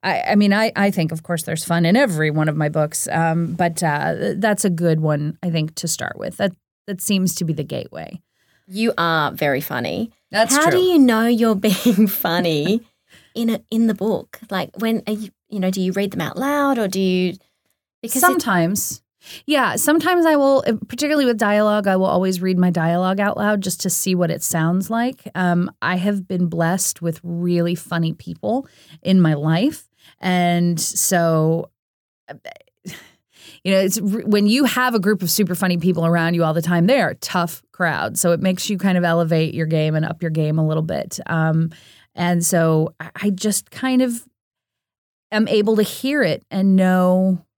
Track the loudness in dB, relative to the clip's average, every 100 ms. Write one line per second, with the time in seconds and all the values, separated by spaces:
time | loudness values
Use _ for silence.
0 | -2 -2 0 2 4 2 0 0 0 0
1 | -4 -4 -6 -6 -4 -8 -2 2 4 4
2 | 2 0 0 0 0 0 -2 0 -2 -2
3 | -4 -2 0 0 -2 -2 -2 0 -2 -2
4 | -2 -2 -4 -2 0 0 0 0 0 2
5 | 0 -2 -4 -6 -4 -2 -4 -6 -8 -6
6 | -8 -8 -10 -4 -4 -4 _ _ -14 -10
7 | -2 0 0 -2 -4 -4 -6 -8 -10 -14
8 | -14 -16 _ _ _ _ _ -4 -2 0
9 | 0 2 0 -2 -2 -2 -4 -6 -4 -6
10 | -8 _ _ -2 0 2 2 2 2 4
11 | 4 4 2 2 2 2 0 0 2 4
12 | 2 2 -2 0 0 0 0 -2 -4 _
13 | _ -20 _ -4 -2 -4 _ 0 0 0
14 | -2 -2 -4 -20 -8 -6 -6 -4 -2 -2
15 | -4 -8 -8 _ _ -4 -2 -2 -2 -2
16 | -4 -4 -6 -4 -2 0 0 0 -2 0
17 | 0 0 -2 -4 _ _ _ _ _ _
18 | -6 2 2 2 0 2 2 -2 -6 -10
19 | _ _ -20 -18 -2 0 0 0 2 2
20 | 4 2 4 4 4 4 2 -2 -4 -4
21 | 0 2 2 2 2 2 2 2 2 2
22 | 2 2 0 0 0 2 2 2 0 0
23 | 0 0 -2 0 -2 -2 -2 -4 -4 -2
24 | -2 0 0 -2 -4 0 0 0 -2 -2
25 | -4 -6 -12 -4 0 0 -2 -4 -4 -2
26 | -2 -4 -4 -2 -2 0 0 0 -4 -4
27 | -6 -6 -8 -6 -2 0 0 -4 -4 -4
28 | -2 -4 -12 -8 -4 -4 -6 _ -20 -12
29 | 2 4 4 2 0 0 0 -4 -16 _
30 | -20 _ -2 2 2 2 0 0 -4 -2
31 | 0 2 2 2 2 0 -4 _ _ _
32 | _ _ _ -20 -20 -20 _ _ -18 -18
33 | -20 _ _ _ -20 -12 0 2 2 0
34 | -2 -2 2 2 4 4 2 2 0 2
35 | 2 0 0 0 0 0 0 2 0 2
36 | 2 2 2 2 2 0 2 2 4 4
37 | 2 -4 -6 -2 -2 -6 _ _ -2 -2
38 | -4 -2 0 2 0 -2 -4 -2 0 2
39 | 2 2 2 2 0 -2 -2 0 0 0
40 | -2 -4 -4 -2 0 0 0 0 -2 -4
41 | -6 -10 -4 0 2 2 -2 -6 -20 -20
42 | _ -4 0 0 0 2 4 2 0 -6
43 | -16 -4 -4 -2 -2 -4 -8 -8 0 2
44 | 0 -2 -12 _ _ _ _ _ _ _
45 | _ _ _ -2 2 2 2 2 0 -2
46 | -2 0 0 -2 _ 0 4 4 4 4
47 | 4 2 2 -2 _